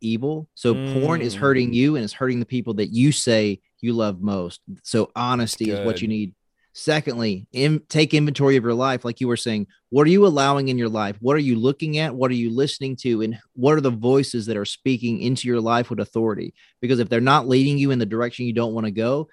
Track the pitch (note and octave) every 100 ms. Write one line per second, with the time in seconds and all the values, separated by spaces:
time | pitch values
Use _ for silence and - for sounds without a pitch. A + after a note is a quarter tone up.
0 | A2+ A2+ C#3 D#3 D#3 - A#2+ A2+ C3+ C3+
1 | D3 E3 A#2+ - C#3 C3 B2 A#2+ C#3+ D3+
2 | G#2 - C3 B2 A#2 B2+ A#2 G#2 G2+ A2+
3 | C#3+ C#3 B2+ A2 G#2 G2 _ _ A#2 A#2
4 | G#2+ F2+ G2+ G2 F2 - - G2 - A#2
5 | - - B2 B2 A2+ - G#2+ G2+ A2+ F2+
6 | G#2+ G#2+ G2+ - _ _ _ - - D#3
7 | D3 A#2 A2+ F#2+ A2 B2+ D3 D3+ - D3+
8 | D#3 D3+ D3 C#3 C#3 C3+ A#2 A#2 C3+ B2+
9 | A#2+ - B2 A#2 A#2+ G#2+ G2+ _ _ C3+
10 | D3+ F#3+ G3 C#3+ C#3 C#3 C3+ B2 A#2 A2
11 | G2+ G2+ A#2+ D3+ C#3 A2+ B2 - D#3 D3+
12 | D#3 B2 B2+ B2 A#2 A#2 C#3+ - C3+ B2+
13 | B2+ A2 A2 A#2 _ - C3 D#3 C3+ A2
14 | A#2+ C3+ C3+ A#2+ G#2+ G#2+ G2+ - C3+ A#2+
15 | A#2 A2 A#2+ B2+ B2 A#2+ A2+ A#2 A#2+ G#2+
16 | G#2 A2+ A2+ G2 F2 - _ _ B2 B2
17 | A2 A#2 C3 D3 C3 C3 C3+ C#3+ C#3 B2+
18 | G#2+ A2+ A#2+ - B2 A#2 A#2 A2+ A2 G2+
19 | A#2 C#3+ D#3